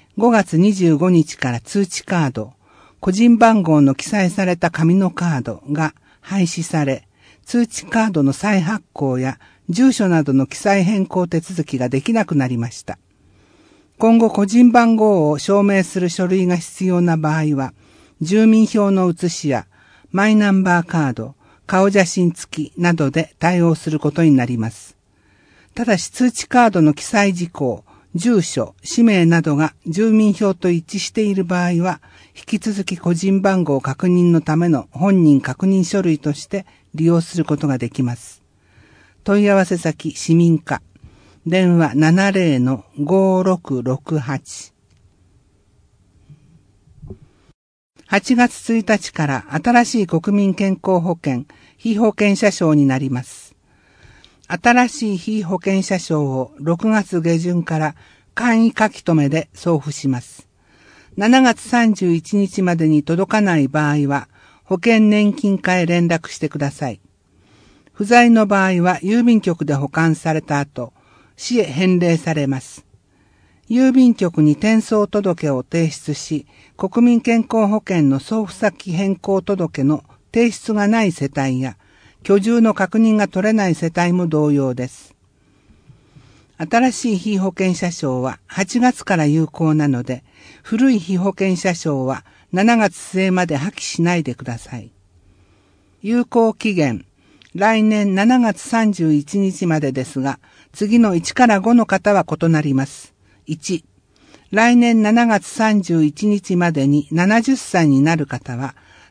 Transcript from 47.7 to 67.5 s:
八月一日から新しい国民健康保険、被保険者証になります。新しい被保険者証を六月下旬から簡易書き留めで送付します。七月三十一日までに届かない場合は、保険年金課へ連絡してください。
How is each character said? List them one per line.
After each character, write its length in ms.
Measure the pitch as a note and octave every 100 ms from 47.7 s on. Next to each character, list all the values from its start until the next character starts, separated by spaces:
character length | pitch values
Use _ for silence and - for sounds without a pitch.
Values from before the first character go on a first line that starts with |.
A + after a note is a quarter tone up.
| _ _ _ _
八 300 | G3+ - A#3+
月 400 | A#3+ - - A3+
一 120 | G#3
日 220 | G#3 -
か 160 | - D3
ら 200 | C3 -
新 340 | D#3+ A#3 A#3+
し 180 | A#3 A3+
い 40 | F3+
国 300 | E3 G#3 G3+
民 180 | G3
健 240 | F3+ G3 F#3
康 200 | - F3+
保 180 | E3+ E3+
険、 260 | D3+ B2 C#3 _ _ _
被 220 | A3+ G#3
保 120 | A3
険 260 | - G#3 G3
者 160 | G#3
証 220 | - E3
に 120 | D3 C#3
な 100 | C3
り 140 | C3+
ま 140 | C3
す。 320 | B2 - - _ _ _ _ _ - _ _ _ -
新 420 | - A#3+ B3 B3
し 260 | - A3
い 40 | F#3+
被 240 | - G#3+
保 120 | F3
険 280 | F#3 G3 F#3+
者 160 | F#3+ F#3+
証 260 | - D#3
を 280 | C#3+ C3 B2 -
六 300 | D3+ E3+ A3
月 320 | A3 G3 F3+
下 180 | E3 E3
旬 240 | F3 F3
か 160 | E3 D#3+
ら 180 | D3+ - _ _ _
簡 220 | - A#3+ A3+
易 180 | A3+ -
書 100 | A3
き 120 | -
留 220 | - D#3+
め 40 | C#3
で 200 | D#3+ D3
送 240 | - F3 D#3+
付 120 | D3+
し 160 | - C#3
ま 140 | B2
す。 280 | - - _ _ _ _ _ _ _ -
七 240 | G#3 C4
月 200 | B3+ A3+
三 340 | - A#3+ A#3
十 180 | G3 F3+
一 240 | E3+ - G3+
日 260 | F#3+ -
ま 140 | F#3 E3+
で 120 | D#3
に 140 | D3+
届 280 | D3 E3+ F#3+
か 100 | A3
な 160 | G3+ E3
い 120 | C3+
場 220 | D3+ D3+
合 180 | D3 C#3+
は、 200 | C#3 - _ _ _
保 120 | - F#3
険 240 | A#3 A3+
年 340 | G#3+ G#3 G#3
金 240 | - G3+ F#3+
課 200 | - F3+
へ 80 | E3+
連 220 | F3 E3+
絡 200 | E3 -
し 100 | -
て 100 | D#3
く 100 | D3
だ 120 | C#3
さ 200 | - C3+
い。 100 | G#2 _ _ _ _ _